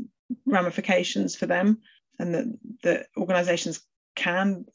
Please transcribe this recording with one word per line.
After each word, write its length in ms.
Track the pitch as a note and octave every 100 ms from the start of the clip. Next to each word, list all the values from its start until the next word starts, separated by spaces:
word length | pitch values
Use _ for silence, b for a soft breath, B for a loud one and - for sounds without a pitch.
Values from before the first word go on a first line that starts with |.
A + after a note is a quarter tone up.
| - _ - B3 -
ramifications 880 | G3 F3 E3+ - F#3 F3+ G3+ F#3 -
for 100 | F3+
them, 360 | F3 G3 A3 b b _ -
and 160 | F3 E3
that, 240 | - - - -
that 240 | - - - -
organisations 640 | F3+ F3+ F3 E3+ E3 D#3 _ _ _ -
can 500 | F3+ F3+ G3 F#3 -